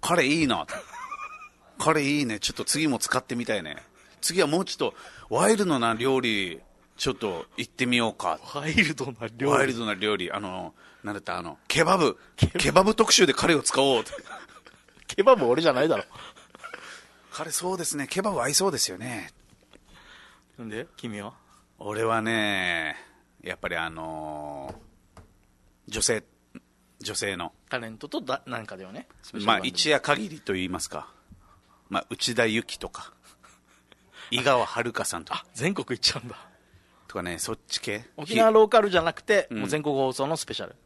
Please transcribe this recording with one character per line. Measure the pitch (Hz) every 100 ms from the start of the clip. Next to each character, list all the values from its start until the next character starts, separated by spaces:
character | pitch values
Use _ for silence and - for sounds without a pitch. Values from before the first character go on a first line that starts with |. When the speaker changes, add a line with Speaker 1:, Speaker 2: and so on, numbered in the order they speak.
Speaker 1:
こ | - 175
れ | 135
い | 156
い | 147
な。 | 98 76 - - - - 1077 1077 1077 1077 _ _ -
こ | 151
れ | 156
い | 139 147
い | 131
ね。 | 107
ち | -
ょ |
っ |
と | -
次 | 107 147 156
も | 117
使 | - 127
っ |
て | - 120
み | 120
た |
い | 107
ね。 | 80 73 - _ - -
次 | - 170
は | 156
も | 160
う |
ち | 185
ょ |
っ | -
と | 123 - - - -
ワ | 110 190
イ | 220
ル |
ド | 196 139
な | 113
料 | 113 127 131
理、 | 123 104 92 80 - _ _ -
ち | -
ょ |
っ |
と | 127 110 85 - -
行 | 135
っ |
て | - 127
み | 120
よ | 117
う |
か。 | - 92 78 -
Speaker 2:
ワ | 147 147
イ |
ル | 160 165 151
ド | 127
な | 120 113 117
料 | 139
理。 |
Speaker 1:
ワ | 131
イ | 135
ル | 117
ド | 113
な |
料 | 98 107 104
理。 | 87
あ | 98
の、 | 101 92 90 - - -
な | 101
ん |
だ | 101
っ |
た、 | 95 90
あ |
の、 | 85 71 _
ケ | -
バ | 165 190
ブ。 | 147 - - -
Speaker 2:
ケ | -
バ |
ブ。 | -
Speaker 1:
ケ | 139
バ | 180
ブ | 190 220
特 | 220
集 | - 170
で |
彼 | 131 156
を | 156
使 | - -
お | 139 123
う。 | 107 571 - - - - - - _ _ -
Speaker 2:
ケ | -
バ | 202 247
ブ | 123
俺 | 127
じ | 165
ゃ |
な | 127
い | 156
だ | 113
ろ。 | - - - - - - - - - - - _ -
Speaker 1:
彼 | - 156
そ | - 180
う | 185
で |
す | 165 151
ね。 | 135
ケ | 180
バ | 208
ブ | 175
合 | 120
い |
そ | 139 190
う |
で | 135
す | -
よ | 92
ね。 | 123 117 90 _ _ _ _ - _ - - - - - _ -
Speaker 2:
ん | 113
で、 | 107 156 -
君 | 120 104
は？ | 101 - _ _ _ _
Speaker 1:
俺 | 101 107
は | 113 113
ね、 | 110 113 104 98 90 85 78 73 - _ _ _
や | -
っ | 87
ぱ | -
り | 85
あ | 82
の | 82 82 80 78 76 73 73 69 - - _ _ -
ー、 | - _ _ _ _ _ -
女 | 107
性、 | - 113 - _ _ - _ _ _ _
女 | -
性 | 107 104 92
の。 | 85 _ _
Speaker 2:
タ | 127
レ | 113
ン | 113
ト | 147
と | 311
だ、 | 151 127
な | - 120
ん | 107
か | 95
で |
は | 92
ね。 | 110 254 -
ス | -
ペ | 117
シ | 104
ャ |
ル |
番 | 107
組。 |
Speaker 1:
ま |
あ、 | 92
一 | 123 151
夜 | 143
限 | - 147 208
り | 156
と | -
言 | 95
い | 90
ま | 90
す | -
か。 | 78 - - _ - _ _ _ _ _
ま | 98
あ、 | -
内 | - -
田 | 120
有 | 117 110
紀 | - -
と | 104
か。 | - - _ - - - _ _ _ _ - _ - -
井 | 120
川 | 127 127 110
遥 | - 117 -
さ | 95 87
ん |
と | 78
か。 | 98
Speaker 2:
あ、 | -
全 | - 143
国 | 196 -
行 |
っ | 123
ち | -
ゃ | 143
う | 120
ん |
だ。 | - - _ _ _ _ _ _
Speaker 1:
と |
か | 98
ね、 | 90 82
そ | -
っ | 110 _
ち | -
系。 | - 107 - -
Speaker 2:
沖 | 151 220
縄 | 220
ロ | 220
ー | 214
カ | 233
ル | 208
じ | 180
ゃ |
な | 165
く | -
て、 | - 208 -
Speaker 1:
う |
ん。 | 113
Speaker 2:
も | 107
う |
全 | 151
国 | 147
放 | 135 135
送 | 127 139
の | 160
ス |
ペ | -
シ | 110
ャ | 92
ル。 | -